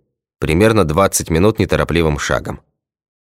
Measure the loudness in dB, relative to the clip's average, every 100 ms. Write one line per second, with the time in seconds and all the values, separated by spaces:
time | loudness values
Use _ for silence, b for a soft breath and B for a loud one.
0 | _ _ _ _ -2 2 2 2 2 2
1 | 0 -2 -2 0 2 0 -2 -2 0 0
2 | 0 -2 -2 -4 -4 -12 _ _ _ _
3 | _ _ _